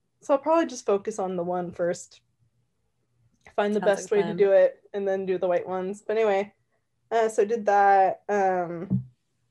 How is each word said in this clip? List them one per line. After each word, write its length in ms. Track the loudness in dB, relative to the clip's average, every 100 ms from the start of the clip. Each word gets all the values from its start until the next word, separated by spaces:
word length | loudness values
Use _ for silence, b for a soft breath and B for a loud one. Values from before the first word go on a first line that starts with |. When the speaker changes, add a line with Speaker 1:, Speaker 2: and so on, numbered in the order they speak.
| _ _
Speaker 1:
So 140 | -2
I'll 60 | -2
probably 260 | 0 0 0
just 200 | -4 -2
focus 320 | -2 -2 -6
on 180 | -6 -4
the 80 |
one 260 | -4 -4 -6
first. 480 | -4 -4 -4 -10 _ _ _ _ _ _ _ _ _ _ _ _ _ -10 -4
Find 180 | 0
the 60 | 0
Speaker 2:
Sounds 60 | 0
like 80 | 0
Speaker 1:
best 140 | 0
Speaker 2:
a 40 |
Speaker 1:
way 60 | 0
to 40 | 0
Speaker 2:
plan. 100 | 2
Speaker 1:
do 160 | 4
it 280 | 6 4 0 _
and 120 | -6 -4
then 200 | -2 -2
do 120 | -2
the 80 | 0
white 180 | -2 -2
ones. 360 | -6 -6 -8 -6
But 100 | 0
anyway, 360 | 0 0 -2 _ _ _ _ _ -4
uh, 180 | 0 0
so 160 | 0
did 220 | 0 0 0
that. 560 | 4 6 6 4 0 -4
Um, 760 | 0 0 0 -4 -8 -4 -4 -6 _ _ _ _